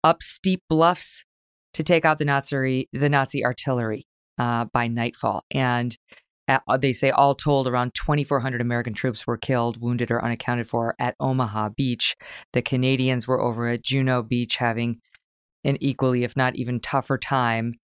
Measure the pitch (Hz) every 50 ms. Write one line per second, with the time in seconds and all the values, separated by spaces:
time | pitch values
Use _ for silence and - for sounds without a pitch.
0 | - 160 165 - - - - - - 190 185 180 _ _ 160 156 160 170 180 -
1 | - - - - - _ _ _ _ _ _ _ _ _ _ - 156 - 180 165
2 | 160 160 156 151 156 143 139 139 135 - 143 139 131 131 131 127 131 _ - 131
3 | 143 147 147 143 135 - - 139 123 127 123 - - 139 131 123 117 110 107 -
4 | - _ _ _ _ _ _ - 123 120 120 117 120 110 _ 123 120 117 117 117
5 | 117 123 - - - 113 95 - - _ - 139 131 123 123 120 120 123 120 -
6 | _ _ - - _ _ _ _ _ - 135 135 - - 123 131 131 139 127 -
7 | - 135 131 - 139 139 139 - - 151 147 139 131 127 120 123 123 127 - -
8 | - - 151 147 143 - 147 135 117 131 127 120 120 120 120 120 117 123 107 -
9 | - 135 113 - - - 120 113 - - 135 123 117 120 113 113 117 120 123 120
10 | 120 - 120 117 113 117 117 117 - - 123 120 117 - - 120 117 117 - -
11 | 127 123 - _ 143 135 131 131 127 110 101 107 107 107 107 - 139 127 120 117
12 | - - - _ - - - - - _ - 123 120 - - 127 127 131 135 127
13 | 131 131 131 123 113 - 127 123 - 123 113 113 120 120 120 117 _ - 131 135
14 | 131 131 127 123 113 113 123 120 120 117 - - 123 117 113 113 117 120 117 117
15 | _ _ _ _ _ _ _ _ _ _ _ _ _ 139 139 139 - 139 131 -
16 | 135 131 127 123 120 120 - 139 131 127 - - 123 117 123 120 - - - 139
17 | - - 139 127 - - 143 131 123 117 113 113 113 120 117 -